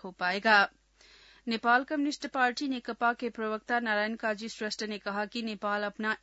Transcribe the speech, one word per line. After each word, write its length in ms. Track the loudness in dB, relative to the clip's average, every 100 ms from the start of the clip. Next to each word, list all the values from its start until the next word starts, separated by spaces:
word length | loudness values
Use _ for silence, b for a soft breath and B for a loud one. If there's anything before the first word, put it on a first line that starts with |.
हो 80 | -12
पाएगा। 560 | -4 -2 2 6 6 6 _ _ _ B B B B -6
नेपाल 360 | 0 4 4
कम्युनिस्ट 420 | 4 -2 -2 -4 -6
पार्टी 400 | 0 0 0 -4
नेकपा 440 | -4 -6 -2 0
के 160 | 0 -4
प्रवक्ता 500 | -4 -4 -4 -2 -2
नारायण 360 | 0 0 0 -2
काजी 320 | -4 -4 -6
श्रेष्ठ 340 | -6 -6 -6
ने 140 | -6 -6
कहा 280 | -4 -4 -4
कि 160 | -6
नेपाल 420 | -6 -4 -4 -2
अपना 320 | -4 -4 -4 -4